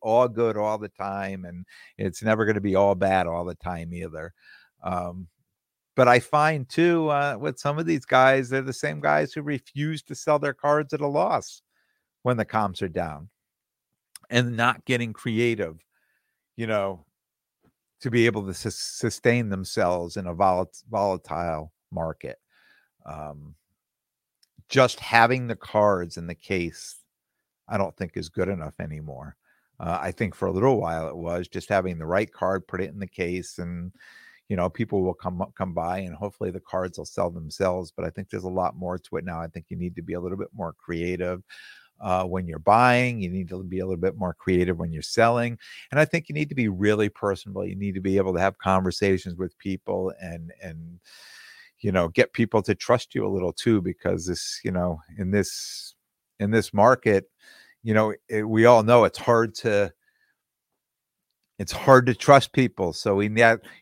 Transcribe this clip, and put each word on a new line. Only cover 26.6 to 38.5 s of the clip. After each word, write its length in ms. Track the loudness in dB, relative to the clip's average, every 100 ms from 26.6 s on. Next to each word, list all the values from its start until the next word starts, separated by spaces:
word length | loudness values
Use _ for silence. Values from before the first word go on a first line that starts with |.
| -2 -8 -16 -20 _ _ _ _ _ _ -6
I 100 | -4
don't 180 | -4 -6
think 200 | -10 -10
is 120 | -8
good 200 | -4 -4
enough 260 | -4 -8 -10
anymore. 560 | -12 -12 -14 -14 -18 -20 _ _ _ -10
Uh, 180 | -6 -4
I 120 | -6
think 220 | -4 -6
for 140 | -2 -4
a 40 |
little 280 | 2 2 2
while 280 | 0 -4 -6
it 80 | -8
was 320 | -6 -6 -6
just 200 | -10 -2
having 300 | 0 0 -4
the 80 | -2
right 260 | 0 -2
card, 340 | -4 -2 -2 -4
put 120 | -6
it 100 | -6
in 80 | -8
the 60 | -10
case, 520 | -6 -4 -4 -8 -10
and, 340 | -10 -8 -10 -14 -20 -20 -20 _ -6
you 80 | -2
know, 140 | -2
people 320 | -2 -2 0
will 120 | 0
come, 300 | -4 -6 -6 -8 -6
come 180 | -6
by, 240 | -4 -4 -4
and 140 | -8
hopefully 360 | -8 -10 -6 -8
the 100 | -8
cards 380 | -8 -6 -6 -8
will 60 | -8
sell 240 | -4 -4
themselves. 640 | -6 -12 -2 -2 -2 -6
But 100 | -10 -10
I 40 |
think 200 | -10 -10
there's 140 | -8
a 40 | -6